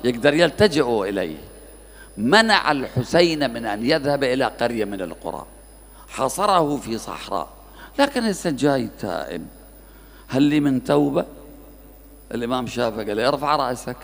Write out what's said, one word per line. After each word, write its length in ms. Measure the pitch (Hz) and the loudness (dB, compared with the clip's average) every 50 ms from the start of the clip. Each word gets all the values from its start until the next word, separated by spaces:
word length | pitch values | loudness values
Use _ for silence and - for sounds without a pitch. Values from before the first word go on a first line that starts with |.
| - | 0
يقدر 300 | 123 123 120 113 147 147 | 0 -2 2 2 2 4
يلتجئ 720 | 156 175 160 - - 202 202 147 151 139 120 117 107 95 98 | 4 2 2 4 4 2 4 4 2 2 2 2 0 0 -2
إليه. 280 | 101 101 90 82 78 73 73 - - - - - - - - - - - - - - | -2 -2 -4 -4 -6 -12 -16 -18 -20 -20 -20 -20 -20 -20 -20 -20 -20 -20 -20 -18 -8
منع 560 | - 104 123 170 220 226 220 208 180 - - | -2 2 6 6 6 6 6 4 2 4 2
الحسين 760 | 151 139 127 - - 131 117 - - 165 180 170 160 151 143 123 | 0 0 -2 -2 -2 -4 -2 2 4 4 4 4 2 0 -2 -2
من 160 | 117 117 117 | -2 -4 -4
أن 200 | 110 104 104 117 | -4 -4 -2 0
يذهب 380 | 123 156 160 135 143 143 139 139 | 0 0 2 2 0 0 0 0
إلى 200 | 127 127 135 131 | 0 2 2 0
قرية 400 | 110 - - 120 120 120 110 104 | 0 0 -2 -2 -2 0 -2 -4
من 160 | 98 101 95 | -4 -4 -8
القرى، 460 | 92 85 - - - 80 73 71 - - - - - - - - - - - - - - | -8 -10 -10 -10 -10 -10 -10 -10 -12 -16 -20 -20 -20 -20 -20 -20 -20 -20 -20 -20 -20 -14
حاصره 680 | - - 135 127 - - 196 208 196 175 160 147 147 | -4 -2 -2 -2 0 0 2 2 4 4 2 2 -2
في 220 | 127 104 110 113 107 | -4 -4 -6 -8 -6
صحراء. 500 | - - 82 78 - - 98 90 73 - - - - - - - - - - - | -6 -10 -12 -12 -8 -6 -6 -6 -6 -8 -12 -20 -20 -20 -20 -20 -20 -10 0 0
لكن 260 | 285 277 - 254 226 | 0 2 2 -2 -2
هسه 260 | 220 190 - - 175 | -2 -2 -2 -2 -4
جاي 380 | 147 123 135 147 139 131 117 104 - - | -2 2 2 2 2 2 -2 -6 -8 -8
تائب، 460 | - 101 85 78 71 - 85 85 - - - - - - - - - - - - - - - - - - | -8 -6 -6 -6 -6 -8 -10 -12 -12 -14 -18 -20 -20 -20 -20 -20 -20 -20 -20 -20 -20 -20 -20 -20 -14 -4
هل 140 | 127 131 | 0 2
لي 180 | 143 147 147 151 | 2 4 4 2
من 240 | 143 143 131 127 123 | 2 2 0 0 0
توبة؟ 400 | - 143 147 147 143 139 170 - - - - - - - - - - - - - - - - - - - - - - - | 2 2 2 2 2 0 -2 -4 -4 -10 -20 -20 -20 -20 -20 -20 -20 -20 -20 -20 -20 -20 -20 -20 -20 -20 -20 -16 -10 -8
الإمام 320 | 117 120 117 127 127 123 | -6 -4 -4 -4 -4 -4
شافه 300 | 110 - 117 123 117 107 | -6 -4 -2 -2 -2 -2
قال 200 | 110 107 107 104 | -4 -4 -4 -2
له: 120 | 107 113 135 | 2 2 2
"ارفع 280 | 151 131 147 147 147 | 2 2 0 0 2
رأسك." 400 | 151 135 123 123 120 - 127 123 - | 2 0 -2 -2 -6 -8 -10 -12 -12